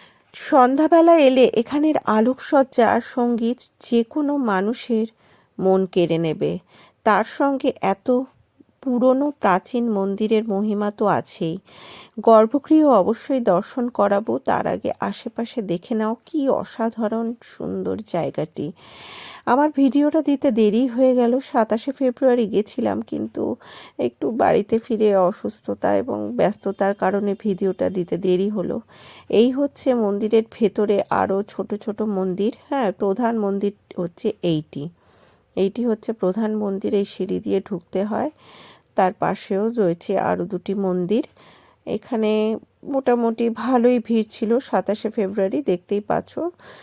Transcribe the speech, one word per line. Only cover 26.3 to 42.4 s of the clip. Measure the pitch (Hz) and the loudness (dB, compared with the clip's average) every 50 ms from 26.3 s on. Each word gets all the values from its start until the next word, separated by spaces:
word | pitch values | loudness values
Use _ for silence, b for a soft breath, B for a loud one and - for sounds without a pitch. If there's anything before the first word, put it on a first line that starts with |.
| 247 | -2
ব্যস্ততার | 240 165 180 208 - - 196 196 - 196 196 202 | 0 0 0 -2 -4 -6 -6 -4 -2 -2 -2 -2
কারণে | - 190 190 196 202 208 202 196 - | 0 -2 -2 0 -2 -2 -4 -4 -4
ভিডিওটা | - 214 190 185 196 190 185 - 185 185 | -4 -4 -4 -2 -2 -2 -2 -2 -2 -2
দিতে | 185 190 175 175 175 170 | -2 -4 -4 -4 -4 -4
দেরি | 190 185 180 180 196 208 | 0 0 0 0 0 -2
হলো। | 214 196 170 - - 233 - B B B B B B B B - | -2 -4 -4 -4 -6 -8 -10 B B B B B B B B 0
এই | - 202 233 262 | 2 4 4 4
হচ্ছে | 254 269 285 285 - - - 269 247 | 2 0 -2 -4 -4 -4 -2 -2 0
মন্দিরের | 240 220 202 202 202 220 208 226 226 220 - - | 0 0 -2 -2 -2 -2 0 2 0 0 -2 -2
ভেতরে | - 220 190 - - 208 202 - - - - | -2 -2 0 0 0 0 0 0 0 0 0
আরও | - - 95 95 95 196 202 | 0 0 0 0 0 -2 -4
ছোট | - - - 190 - 208 | -4 -8 -10 -8 -6 -8
ছোট | 202 - 220 202 - 214 | -8 -8 -8 -6 -4 -4
মন্দির। | 214 202 185 190 185 180 185 202 233 - - _ | -4 -2 -2 -2 -2 -2 -2 -2 -4 -4 -6 _
হ্যাঁ, | - 285 277 240 214 208 | -6 -4 -2 -2 -2 -2
প্রধান | - 208 196 196 226 247 226 233 220 | -2 -2 -2 0 0 -2 -2 -2 -2
মন্দির | 208 196 196 196 202 202 202 _ _ - - | -2 -2 -2 -2 -2 -4 -6 _ _ -14 -8
হচ্ছে | - 175 170 - - - 214 - - - | -8 -8 -8 -8 -6 -6 -6 -4 -2 -2
এইটি, | 175 160 156 151 - - 143 147 170 b b b b b b b b b b b b _ | -2 -2 -2 -4 -6 -10 -12 -12 -12 b b b b b b b b b b b b _
এইটি | 180 190 190 - 240 240 | -2 -2 -2 -2 -2 -2
হচ্ছে | 240 214 214 - - 226 | -2 -4 -4 -6 -8 -6
প্রধান | - 196 180 185 220 220 214 214 | -4 -2 -2 -2 -2 -2 -2 -2
মন্দির। | 214 208 202 196 196 208 208 208 | -4 -4 -4 -4 -4 -4 -2 -2
এই | 196 202 - - | -2 -2 -4 -6
সিঁড়ি | - 185 190 185 180 | -8 -6 -6 -6 -6
দিয়ে | - 202 196 196 | -4 -2 -2 -4
ঢুকতে | - - 202 170 - _ - 185 202 | -4 -4 -8 -10 -8 _ -6 -4 -4
হয়। | 208 220 214 254 311 - B B B B B B B B B B _ _ | -2 -4 -4 -4 -6 -8 B B B B B B B B B B _ _
তার | - 190 185 208 | 0 0 0 0
পাশেও | - 165 160 190 - - - 202 190 214 226 | -2 -2 -4 -4 -4 -6 -4 -4 -2 -2 -2
রয়েছে | 240 240 202 170 170 170 - - 196 190 | 0 0 0 0 0 -2 -4 -4 -2 0
আরও | - 208 208 185 175 | 0 0 0 -2 -4
দুটি | 185 - 175 - - 196 | -6 -6 -8 -6 -6 -4
মন্দির। | 208 196 185 180 180 180 170 208 247 - b b b b b b b b b b b _ | -2 -2 -2 -2 -2 -2 0 0 -2 -2 b b b b b b b b b b b _
এখানে | 226 - 220 - - 247 220 220 214 214 214 | -8 -8 -8 -6 -6 -4 -2 0 0 0 0